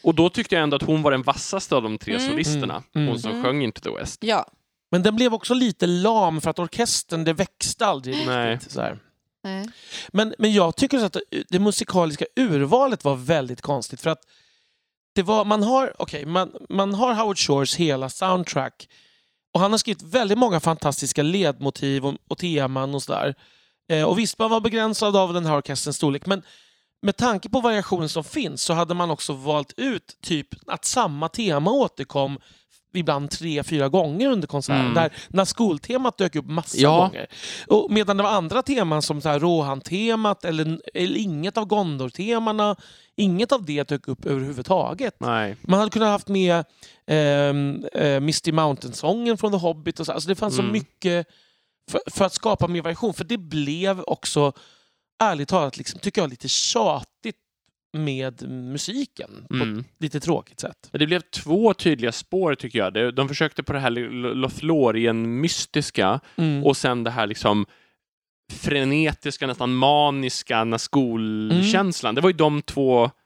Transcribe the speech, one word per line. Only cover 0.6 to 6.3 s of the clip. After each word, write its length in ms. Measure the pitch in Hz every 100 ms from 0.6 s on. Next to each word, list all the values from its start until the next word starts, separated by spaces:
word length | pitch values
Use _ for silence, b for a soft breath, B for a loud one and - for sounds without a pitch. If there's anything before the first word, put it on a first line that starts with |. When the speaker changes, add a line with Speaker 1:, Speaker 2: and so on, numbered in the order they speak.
Speaker 1:
ändå 120 | 151 139
att 80 |
hon 180 | - 156
var 100 | 147
den 100 | 131
vassaste 540 | 131 - - 190 - 139
av 80 |
de 140 | 110 107
tre 180 | - 240
Speaker 2:
Mm. 140 | 269
Speaker 1:
solisterna. 540 | 302 151 151 107 80 - 156
Speaker 3:
Mm. 120 | 147
Speaker 1:
Hon 120 | 113
som 120 | 110
Speaker 2:
Mm. 120 | 233
Speaker 1:
sjöng 200 | 127 143
Into 180 | 123 -
the 80 | -
West. 340 | - - -
Speaker 2:
Ja. 220 | 220 202 - _ _ _ -
Speaker 3:
Men 120 | 175
den 120 | 190 220
blev 180 | 247
också 200 | 220 -
lite 340 | 247 247 - 175
lam 540 | 175 196 226 180